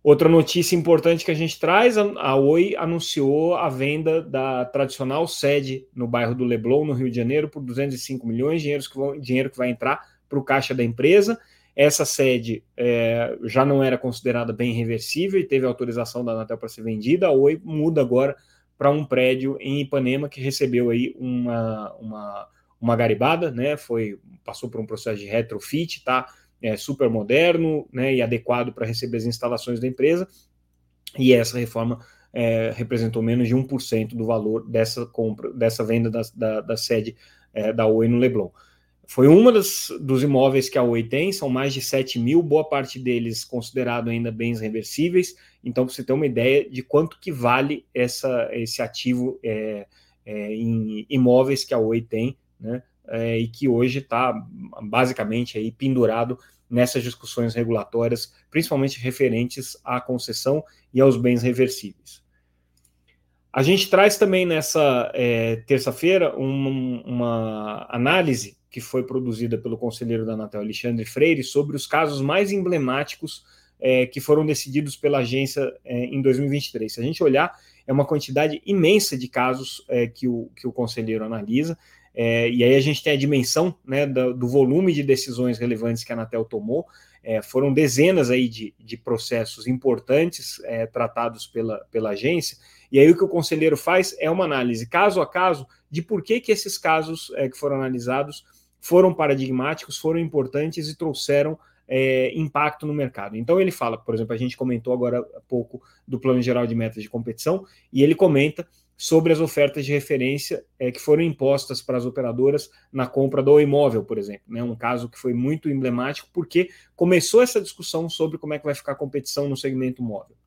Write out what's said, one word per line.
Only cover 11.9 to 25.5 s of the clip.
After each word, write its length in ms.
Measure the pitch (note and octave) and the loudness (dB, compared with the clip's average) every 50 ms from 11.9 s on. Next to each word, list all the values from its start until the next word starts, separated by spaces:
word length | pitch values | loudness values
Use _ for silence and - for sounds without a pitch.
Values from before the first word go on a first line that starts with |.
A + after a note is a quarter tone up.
| D3 - D3+ | 4 2 -2
sede, 600 | - - - C3+ C3 B2+ A#2+ A2+ A#2 A2 - _ _ _ | -2 0 2 2 2 2 0 -2 -4 -8 -8 _ _ _
é, 600 | - B2 B2 A#2+ A#2 A#2 A2+ A#2 A#2 A#2+ B2 - - - | -2 0 0 2 2 2 0 0 0 -2 -4 -6 -8 -8
já 180 | A2+ A2 C3 C3+ | -2 2 2 4
não 180 | C#3+ C#3 C#3 | 4 4 4
era 160 | C3+ C3 B2+ | 4 2 0
considerada 540 | A#2+ - B2+ A#2 - - B2+ A#2+ A#2+ A#2 A#2 | 0 -2 -6 -6 -4 -4 -2 -2 -2 -4 -4
bem 220 | A2+ G#2 A#2+ B2 A2+ | -4 -4 -2 -2 -2
reversível 680 | A#2 A#2 A2+ A#2 A2 - - - D3+ F3+ G3 F#3+ F#3+ | -2 -2 -2 -4 -6 -6 -6 -4 -4 -2 0 0 -2
e 60 | E3+ | 0
teve 200 | - C#3 C3 B2+ | 2 0 0 0
autorização 580 | B2+ B2 - B2 A#2+ A2+ A#2+ A#2 A2+ - B2 B2 | 0 -2 -2 -6 -6 -4 -6 -6 -6 -6 -6 -6
da 100 | A#2 A2+ | -4 -4
Anatel 240 | A2+ A2 G#2+ A#2 | -6 -6 -8 -8
pra 100 | A2 - | -10 -10
ser 160 | A2+ - - A2 | -14 -14 -10 -8
vendida. 440 | A2+ A2 G#2+ G#2 B2 E3 F3+ F#3+ | -6 -6 -4 0 0 2 2 4
A 40 | F3 | 4
Oi 300 | C#3+ C3+ C#3 C#3+ D#3+ E3 - | 4 6 4 4 2 0 -6
muda 380 | E3 D#3 D3+ D3+ E3 D#3+ D3+ | -6 -4 -2 0 0 2 2
agora 340 | C3+ A#2+ B2 B2+ C3+ C#3 C#3 _ _ _ _ _ _ _ _ | 0 2 2 2 2 0 -4 _ _ _ _ _ _ _ _
pra 120 | _ C3+ C#3+ | _ 0 0
um 160 | D3 D3+ D3 | 2 0 -2
prédio 520 | - C3 B2+ B2+ B2+ C3 C3 C3 C3+ C3+ - | -2 0 2 2 2 2 0 -2 -4 -4 -6
em 180 | - C3+ C#3 C#3+ | -6 -4 -4 -4
Ipanema 480 | C#3+ C#3 D3 C#3 C3 B2+ C3 C#3 D3 | -2 -2 -2 0 0 0 0 -2 -4
que 140 | C#3 - C#3 | -6 -8 -6
recebeu 480 | B2+ C#3 C3 - C#3+ B2+ B2 A#2+ B2 A#2+ | -6 -6 -2 -2 -2 0 2 2 2 2
aí 260 | A#2 A#2+ B2 - - | 2 0 0 -2 -4
uma, 760 | - B2+ B2+ B2 B2 B2 A#2+ A#2 A#2 A2+ A2+ A2 G#2+ G#2 G#2 - | -8 -6 -4 -4 -2 -2 -2 -2 -2 -2 -4 -4 -6 -8 -12 -14
uma, 540 | - A2+ A2 A2 G#2+ G#2 G#2 G2+ G2+ - _ _ _ _ _ _ _ | -14 -14 -14 -12 -12 -12 -12 -12 -14 -14 _ _ _ _ _ _ _
uma 140 | A2+ A#2 A#2 | 0 0 2
garibada, 520 | A2+ A#2+ A2+ G#2+ G2 B2 C#3+ E3 F3 F3 D#3 | 2 2 2 2 2 2 0 2 0 -2 -4
né? 280 | B2 A#2 B2+ C#3+ D3 | -4 -4 -4 -4 -4
Foi, 420 | C#3+ - - A#2+ A2+ A2 G#2 G2+ - _ - - - _ | -6 -6 -6 -4 -4 -4 -4 -8 -14 _ -20 -20 -18 _
passou 260 | - - - - A#2+ | -16 -14 -12 -12 -10
por 120 | A2 A2+ | -10 -10
um 40 | A2 | -8
processo 360 | G#2+ A2 G2 - A#2 G#2+ G2+ | -8 -10 -8 -6 -6 -6 -6
de 60 | G2+ | -8
retrofit, 760 | G2+ G#2 A#2 A#2 A2+ | -2 -2 -2 -2 -2